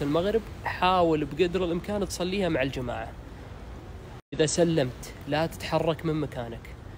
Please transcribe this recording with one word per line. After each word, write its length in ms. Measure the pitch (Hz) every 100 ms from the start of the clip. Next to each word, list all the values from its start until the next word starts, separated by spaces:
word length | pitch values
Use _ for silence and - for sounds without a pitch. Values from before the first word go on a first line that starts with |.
المغرب، 400 | 143 160 196 220 - -
حاول 600 | - - 180 185 170 151 139
بقدر 380 | 147 180 180
الإمكان 440 | 175 175 147 208 185
تصليها 420 | - 180 202 175
مع 120 | 143
الجماعة. 500 | 135 135 120 113 110 - - - - - - - - - - - -
إذا 120 | 135 151
سلمت 680 | - 170 160 127 117 - - 147
لا 180 | 147 165
تتحرك 600 | - - 160 165 151 160
من 100 | 156
مكانك، 600 | 139 131 117 117 - - -